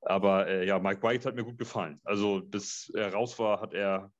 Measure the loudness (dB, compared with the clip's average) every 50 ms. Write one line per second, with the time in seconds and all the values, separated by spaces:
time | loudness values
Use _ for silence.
0 | 0 2 0 4 6 6 6 6 4 2 2 0 2 2 2 2 2 0 -2 0
1 | 2 0 0 2 0 -4 -4 -4 -6 -8 -6 -8 -8 -6 -4 -4 -4 -4 -6 -10
2 | _ -2 0 2 2 2 2 0 -2 -4 -6 -6 -6 -6 -10 -10 -12 -6 -4 -2
3 | -2 0 0 0 -2 -2 -2 -2 0 0 2 0 -2 -4 -4 -2 0 0 0 0
4 | -2 -6 _